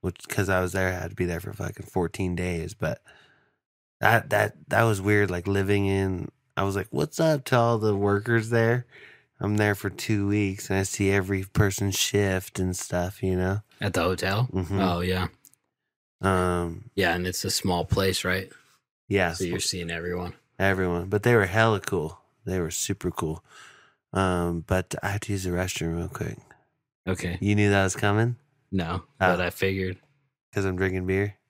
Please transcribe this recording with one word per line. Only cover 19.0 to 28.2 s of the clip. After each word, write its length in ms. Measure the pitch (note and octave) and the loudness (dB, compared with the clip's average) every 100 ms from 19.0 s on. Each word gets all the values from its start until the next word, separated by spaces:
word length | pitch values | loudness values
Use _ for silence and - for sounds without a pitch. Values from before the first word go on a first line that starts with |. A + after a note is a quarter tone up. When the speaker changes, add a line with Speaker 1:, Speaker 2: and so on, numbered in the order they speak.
| _ | _
Speaker 1:
Yeah. 240 | G2 F2+ | 0 0
Speaker 2:
So 100 | E2+ | 0
you're 160 | F#2 F2 | -4 -2
seeing 320 | - F#2 E2+ | -4 -4 -6
everyone. 440 | E2 F2 F2+ F2+ - _ _ | -6 -6 -6 -8 -12 _ _
Speaker 1:
Everyone. 520 | F#2+ F#2+ F#2 F2 F#2 | 0 2 0 -2 0
But 140 | G#2 | 2
they 120 | A2+ A#2+ | 4 4
were 120 | F#2+ | 4
hella 340 | G#2 A2+ G#2 | 4 4 2
cool. 380 | - F#2 D#2 E2 _ _ - | 0 -2 -4 -8 _ _ -4
They 160 | F#2 | -2
were 100 | E2 | -2
super 400 | - - G2 F2+ | -4 -4 -4 -4
cool. 320 | - D#2+ D#2+ _ - - - _ _ _ G2 | -4 -4 -6 _ -20 -20 -20 _ _ _ 0
Um, 480 | F#2+ F2+ F2 E2+ D#2+ | 2 2 0 -2 0
but 300 | F#2 F2+ - | -2 0 -6
I 60 | F#2+ | -4
have 100 | G2+ | -4
to 120 | - | -4
use 100 | G2+ | -4
the 60 | F#2 | -2
restroom 460 | F2 F#2 - E2 E2+ | -2 -2 -4 -4 -4
real 100 | F2 | -6
quick. 300 | - D#2+ - - - _ _ _ _ - | -6 -8 -8 -16 -20 _ _ _ _ -6
Speaker 2:
Okay. 320 | F#2 F2 F2 | -4 -4 -2
Speaker 1:
You 120 | G2 | 0
knew 160 | G#2 G#2 | 4 4
that 140 | G2 | 4
was 120 | F#2+ - | 2 0
coming? 400 | G#2 G2+ | 0 2